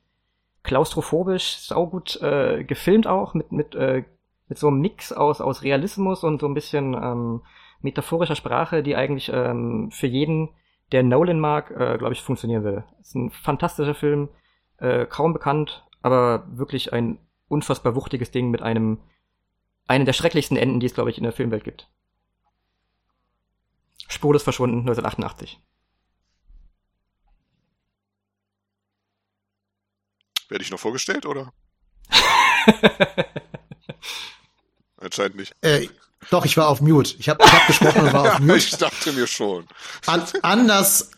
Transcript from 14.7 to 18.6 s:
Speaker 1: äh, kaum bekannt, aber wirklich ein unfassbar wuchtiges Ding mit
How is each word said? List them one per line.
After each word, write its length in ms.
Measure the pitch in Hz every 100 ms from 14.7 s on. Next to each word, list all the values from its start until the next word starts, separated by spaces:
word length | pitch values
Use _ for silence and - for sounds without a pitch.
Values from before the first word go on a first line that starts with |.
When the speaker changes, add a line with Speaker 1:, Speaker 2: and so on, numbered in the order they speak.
| -
Speaker 1:
äh, 260 | 127 123
kaum 300 | 120 - 160
bekannt, 500 | 156 143 151 151 - _ _
aber 460 | 123 127 123 113 -
wirklich 440 | 120 139 131 -
ein 240 | 120 117 113 _ _ -
unfassbar 460 | 147 - 135 123
wuchtiges 360 | 120 - 131 117
Ding 200 | 127 123
mit 120 | 117